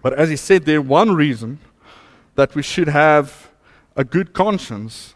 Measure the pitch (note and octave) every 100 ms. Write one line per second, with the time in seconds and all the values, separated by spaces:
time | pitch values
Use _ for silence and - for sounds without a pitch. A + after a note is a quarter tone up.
0 | C3 C3 D#3+ D3+ - F#3+ D3+ D3+ C3+ C#3+
1 | A3 F3 D3 A#2 A2 C#3+ _ _ _ -
2 | _ _ _ - C#3 D3 C#3 - D#3+ D3
3 | D#3 D3+ C#3 - - _ _ _ _ -
4 | C#3 E3+ F#3+ - G3 G3+ - G#2+ A2 -
5 | -